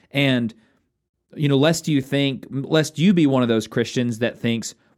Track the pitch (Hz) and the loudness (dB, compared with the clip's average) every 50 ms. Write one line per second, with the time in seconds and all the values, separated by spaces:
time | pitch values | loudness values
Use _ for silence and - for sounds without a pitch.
0 | _ _ - 139 143 135 127 123 117 110 - _ _ _ _ _ _ _ _ _ | _ _ -2 0 0 2 0 0 -2 -4 -8 _ _ _ _ _ _ _ _ _
1 | _ _ _ _ _ _ - - 147 143 139 131 143 165 165 165 - 165 151 135 | _ _ _ _ _ _ -6 -4 0 2 2 2 2 2 0 0 -2 -2 -2 -2
2 | 135 - 139 139 143 139 131 - - - 127 139 135 - 160 156 147 - - - | 0 -2 -2 -2 0 -2 -4 -6 -10 -10 -8 -8 -4 0 0 0 0 -2 -2 2
3 | 165 208 190 170 151 135 135 127 123 117 117 110 107 - - 123 113 - - 131 | 2 4 4 4 4 4 4 2 2 2 2 0 -2 -2 -2 -2 -2 -2 -2 -2
4 | 120 120 110 113 120 110 - - - 117 117 113 - - - _ _ _ _ | -2 -2 -2 -4 -4 -4 -4 -4 -4 -4 -4 -4 -6 -10 -14 _ _ _ _